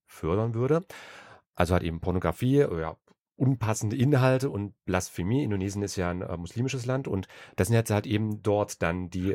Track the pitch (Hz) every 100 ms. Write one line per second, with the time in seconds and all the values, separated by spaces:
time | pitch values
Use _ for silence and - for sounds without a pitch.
0 | _ - 80 98 117 113 131 160 - -
1 | - - - - _ - 87 90 85 82
2 | - 90 85 - 127 139 - 82 80 -
3 | _ _ _ - 131 131 110 107 104 -
4 | 131 139 131 131 135 101 101 - - 90
5 | - - 87 131 139 101 98 98 101 -
6 | 87 87 92 85 87 113 131 135 120 131
7 | 135 98 - - - - 92 117 113 104
8 | 131 107 110 107 107 104 101 - 85 90
9 | 90 92 95